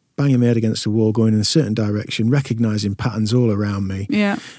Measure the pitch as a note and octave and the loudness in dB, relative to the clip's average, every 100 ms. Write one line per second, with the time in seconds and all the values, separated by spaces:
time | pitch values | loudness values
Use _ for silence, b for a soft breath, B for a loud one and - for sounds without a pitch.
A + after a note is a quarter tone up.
0 | _ - C#3 B2+ A#2+ A#2 A2 - A2 A2 | _ -2 2 4 4 2 0 -2 -2 2
1 | A2 A2 A2 G#2+ G2+ E3 G#2+ G#2+ G#2 G#2 | 2 2 2 2 2 2 2 -2 -2 -4
2 | - - A2+ C#3 C3+ A2+ A2+ G#2 G#2 G2 | -6 -2 0 0 -2 -2 0 0 -2 -2
3 | A#2+ A2 G#2 B2 A#2 G2+ G#2 G2 F#2+ F#2+ | -4 -2 0 2 2 0 -2 -2 -4 -6
4 | G#2 G#3 G3+ - B | -4 0 0 -2 B